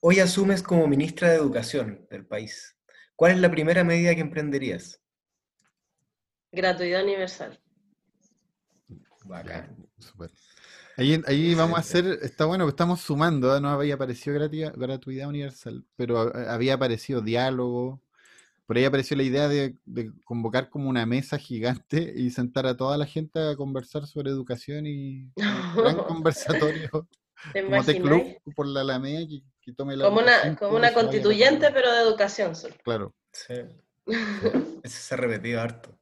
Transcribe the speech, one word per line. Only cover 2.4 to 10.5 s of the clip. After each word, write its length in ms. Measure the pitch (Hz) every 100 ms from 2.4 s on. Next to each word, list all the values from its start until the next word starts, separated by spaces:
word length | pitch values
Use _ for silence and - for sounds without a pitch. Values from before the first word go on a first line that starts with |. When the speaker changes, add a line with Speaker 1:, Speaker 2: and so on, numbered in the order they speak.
| 110 - - _ _ _ _ -
Speaker 1:
¿Cuál 160 | 165
es 60 | 185
la 120 | 180
primera 340 | 160 156 175
medida 300 | 175 170 175
que 60 | 165
emprenderías? 800 | 151 - 151 139 - - - - _ _ _ _ _ _ _ _ _ _ _ _ _ _ _
Speaker 2:
Gratuidad 500 | 180 185 175 175 180
universal. 580 | 196 196 185 - 123 - _ _ _ _ _ _ _ _ _ _ _ _ _ - _ _
Speaker 1:
Bacán. 520 | 98 90 85 87 - -
Speaker 3:
Ya, 240 | - _ -
súper. 240 | 98 85 _ _